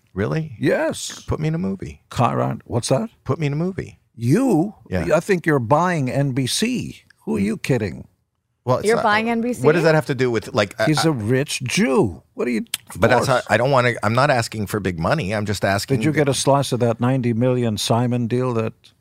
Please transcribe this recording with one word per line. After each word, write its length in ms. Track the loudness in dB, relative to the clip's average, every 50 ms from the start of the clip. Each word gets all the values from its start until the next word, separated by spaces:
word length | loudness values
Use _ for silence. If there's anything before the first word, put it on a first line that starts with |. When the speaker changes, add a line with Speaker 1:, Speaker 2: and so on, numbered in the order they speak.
| _ _ -6
Speaker 1:
Really? 400 | -4 -4 -2 -2 -4 -6 -8 -8 -4
Speaker 2:
Yes. 600 | -2 0 0 0 0 -2 -4 -6 -10 -12 -12 -12
Speaker 1:
Put 180 | -8 -8 -6 -4
me 80 | -4 -4
in 60 | -4
a 20 | -4
movie. 440 | -4 -6 -6 -8 -10 -14 -14 -16 _ _ 0
Speaker 2:
Chiron, 460 | 0 0 2 2 0 -2 -2 -4 -8 -8
what's 240 | -6 -4 -4 0 0
that? 200 | 0 0 -2 -6 -10 _ _
Speaker 1:
Put 160 | -6 -4 -2
me 60 | -2 -2
in 40 |
a 40 | -2
movie. 400 | -2 -4 -4 -6 -8 -12 -12 -16 _ _ _ _
Speaker 2:
You? 580 | -4 0 2 2 4 4 2 2 2 0 -2 -6 -12 -10 -6
Speaker 1:
Yeah. 160 | -4 -4 0 2 0
Speaker 2:
I 60 | 0
think 260 | 2 0 -2 0 2
you're 120 | 0 0 0
buying 500 | 2 2 2 2 2 2 0 0 -2 -2
N 220 | 0 0 -2 0
B 140 | 0 -2 -2
C. 580 | -2 -2 -2 -2 -2 -2 -4 -6 -8 -12 -16 _ _ _ _ _
Who 120 | -6 -2
are 40 | -2
you 160 | -2 -2 -2
kidding? 500 | -4 -2 0 0 0 0 -4 -6 -10 -14 -18 _ _ _ _ _ _ _ _ _ _ _
Speaker 1:
Well, 120 | 0 0 0
it's 80 | 2
Speaker 3:
You're 100 | 0 0
Speaker 1:
not, 60 | 2 2
Speaker 3:
buying 260 | 2 2 2 0 0
N 100 | -2 -2
B 140 | -2 -4 -4
C? 80 | 2
Speaker 1:
what 100 | 2 4
does 120 | 4 4 4
that 100 | 4 4
have 100 | 4 2
to 80 | 0 0
do 160 | 0 0 0
with, 220 | 0 -2 -2 -2
like, 260 | 0 0 0 0 0 -2
uh, 60 | 0
Speaker 2:
He's 220 | 2 2 2 2
Speaker 1:
uh, 40 | 2
Speaker 2:
a 20 |
rich 500 | 0 0 0 0 0 0 0 -4 -6 -6
Jew. 600 | -6 -4 0 0 2 2 4 2 2 2 -2 -8 -16 _ _
What 120 | -4 -2
are 40 | -2
you? 160 | -2 -2 -4 -6 -10 -14 -14 -16 0
Speaker 1:
But 120 | 2 4 4
that's 140 | 4 4
Speaker 2:
Of 60 | 4 2
course. 0 |
Speaker 1:
not, 160 | 2 0 2 2
I 80 | 2
don't 140 | 2 4 4
wanna, 240 | 4 4 4 2 0 0
I'm 100 | -2 0
not 160 | 2 4 4 4
asking 360 | 4 2 0 -2 -4 -6 -4
for 120 | -4 -4 -2
big 200 | -2 -2 -2 0
money. 340 | 0 0 0 0 -2 -2 -2
I'm 120 | -2 -2
just 180 | -4 -2 -2 0
asking. 340 | 0 0 0 0 -2 -2 0
Speaker 2:
Did 60 | 0
you 80 | 0
get 160 | 0 2 0 0
a 60 | 0
slice 380 | 0 2 2 2 2 2 0
of 80 | 0 0
that 200 | 0 0 0 0
ninety 320 | 0 0 0 0 0 0
million 460 | 0 2 2 2 2 2 0 0 -2 -2
Simon 480 | 0 0 2 2 2 0 0 -2 -2
deal 260 | -2 -2 -2 -2 -2 -2
that? 200 | -2 -4 -4 -8 _ _ -20 _ _